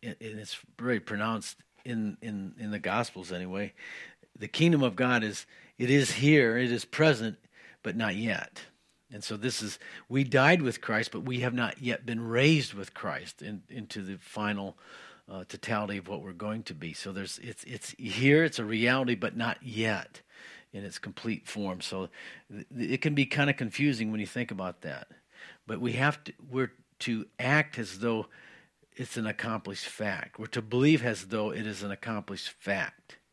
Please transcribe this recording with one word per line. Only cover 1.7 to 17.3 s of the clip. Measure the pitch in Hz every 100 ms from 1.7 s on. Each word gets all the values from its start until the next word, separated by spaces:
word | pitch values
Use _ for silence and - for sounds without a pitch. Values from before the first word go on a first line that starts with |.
| _
in, | 123 113 107 -
in, | 113 104 95 -
in | 107
the | 104
Gospels | 95 107 117 92 90
anyway. | 90 92 98 101 - - - - - _ -
The | 107
kingdom | - 170 151
of | 127
God | 92 127 120
is, | 107 98 - - - -
it | 123
is | 139 131
here, | - 143 151 117 117
it | 123
is | 117
present, | - - 156 117 110 - _ - - -
but | 107 101
not | 110
yet. | 95 113 87 - - - _ _ _ -
And | 104
so | - 107
this | 123 -
is, | 104 - - - -
we | 131
died | 135 135 143 180
with | 131 -
Christ, | - 107 117
but | 95
we | 131 123
have | 123
not | 123 117 -
yet | 123 113
been | 120 117
raised | 113 117 147 156 117
with | 98 95
Christ | - 98 69 95 -
in, | 101 101 -
into | 123 107 107
the | 95 92
final, | - 107 104 101 98 - - - - - -
uh, | 95 92
totality | - - 107 104 101
of | 92
what | 90
we're | 92
going | 85 104 113
to | -
be. | 78 85
So | - 98
there's, | 95 95